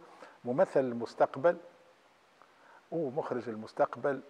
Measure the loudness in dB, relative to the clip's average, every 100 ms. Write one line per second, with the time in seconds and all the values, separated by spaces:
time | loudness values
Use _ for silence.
0 | -12 -20 -20 -12 -4 2 2 4 2 -2
1 | -4 2 0 4 2 0 -4 -20 _ _
2 | _ _ _ _ -20 _ -20 -20 -8 -4
3 | -2 -2 -2 -4 -4 -8 -6 0 0 2
4 | -2 -2 -6